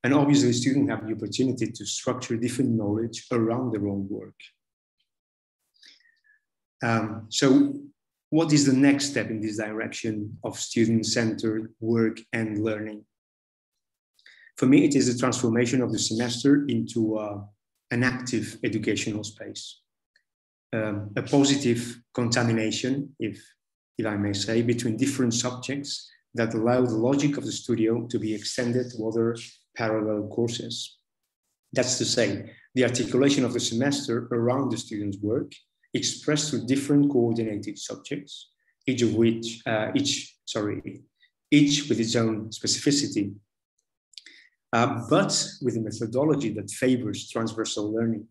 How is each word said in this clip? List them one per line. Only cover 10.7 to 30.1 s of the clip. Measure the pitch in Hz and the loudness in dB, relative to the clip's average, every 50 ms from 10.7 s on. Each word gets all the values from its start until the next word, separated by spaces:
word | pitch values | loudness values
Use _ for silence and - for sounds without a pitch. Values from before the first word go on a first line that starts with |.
| - 120 113 113 113 113 104 104 - 123 117 110 107 104 - 113 107 113 110 - _ _ | 2 2 4 4 4 2 2 2 0 2 2 0 0 0 -2 -2 -2 -2 -6 -8 _ _
work | 113 110 117 117 113 113 113 - - _ | -2 0 2 4 4 2 0 -4 -12 _
and | - 117 110 107 104 101 107 | -4 -4 -4 -2 -2 -2 -2
learning? | 113 107 107 107 110 107 107 107 _ _ _ _ _ _ _ _ _ _ _ _ _ _ _ _ _ _ _ _ _ _ _ _ - - _ - - _ | -2 -2 -4 -6 -10 -10 -14 -18 _ _ _ _ _ _ _ _ _ _ _ _ _ _ _ _ _ _ _ _ _ _ _ _ -20 -20 _ -20 -20 _
For | - - | 0 4
me, | 127 139 143 - | 6 6 8 6
it | 147 139 | 6 4
is | 135 117 123 120 | 4 4 4 2
a | 123 | 2
transformation | 135 127 120 - - 117 113 117 123 117 - 131 | 0 0 0 0 0 2 2 2 2 2 2 0
of | 123 107 | 0 0
the | 107 101 | -2 -2
semester | - - 110 110 123 120 117 120 - 139 143 143 143 | -2 -2 -2 -2 -2 -2 -4 0 4 4 4 4 4
into, | 143 120 113 113 110 - 120 110 107 107 107 | 0 0 -2 -2 -2 -2 -2 0 0 0 -4
uh, | 107 104 104 101 101 - _ _ _ _ _ _ _ _ | -4 -6 -8 -10 -12 -14 _ _ _ _ _ _ _ _
an | 123 120 | -2 0
active | 127 127 120 123 123 120 - 110 101 - - - - | 0 0 0 -4 -6 -4 -2 -2 -4 -4 -10 -6 -6
educational | 156 - 107 - 117 107 101 - 113 104 104 | -4 -2 -2 -2 -2 -2 -2 -2 -4 -4 -6
space, | 104 - - - 107 101 107 - - - - _ _ _ _ _ _ _ _ _ _ _ _ _ _ _ _ _ _ _ | -8 -10 -12 -14 -16 -14 -14 -14 -16 -16 -18 _ _ _ _ _ _ _ _ _ _ _ _ _ _ _ _ _ _ _
um, | - 113 110 107 101 101 104 - - | -4 -4 -2 -2 -4 -6 -6 -6 -6
a | 135 | -6
positive | - - - 143 139 135 139 139 - 127 117 117 - - - - _ _ _ | -2 4 4 6 6 6 4 2 2 2 0 0 -2 -8 -10 -14 _ _ _
contamination, | - 120 117 117 123 117 117 113 113 110 110 107 - - - 135 143 143 - - _ | -2 -2 0 2 2 2 2 2 2 0 -2 -2 -2 -2 -2 -2 -2 -4 -8 -8 _
if, | 120 107 101 - - - _ _ _ _ _ _ _ _ _ - | -6 -6 -6 -10 -18 -20 _ _ _ _ _ _ _ _ _ -4
if | 110 | -4
I | 110 104 | -2 0
may | 101 101 104 | 0 0 -2
say, | 101 101 - - 113 117 | -2 -2 -2 0 0 2
between | 117 123 117 120 - 120 107 | 2 2 0 0 0 -2 0
different | 104 135 - - - 127 120 113 | 0 0 -2 0 0 0 0 2
subjects | - - 127 123 - - - 139 139 139 - - - - - - _ _ _ | 0 -2 -4 -4 -6 -8 -6 -6 -6 -6 -8 -10 -12 -12 -16 -20 _ _ _
that | _ 120 113 110 117 | _ -2 -2 0 0
allow | 113 110 120 123 127 | 0 2 4 4 4
the | 127 120 110 | 4 2 2
logic | 110 113 127 139 139 143 147 143 | 2 2 2 2 4 2 2 0
of | - 117 | 0 -4
the | 113 | -6
studio | - - - - 117 107 110 110 113 117 117 | -8 -8 -4 -4 0 0 2 2 0 0 -2
to | - - 113 | -4 -4 -4
be | 107 107 107 | -4 -4 -6
extended | 104 - - - - 123 120 120 127 123 123 | -6 -6 -6 -4 -2 -2 0 0 -2 -2 -4
to | - 113 107 | -8 -6 -6
other | 110 110 117 113 117 117 117 - - - _ _ _ _ | -2 0 0 0 0 0 -4 -8 -16 -20 _ _ _ _
parallel | - 117 110 110 110 107 107 | -4 -2 0 0 0 0 0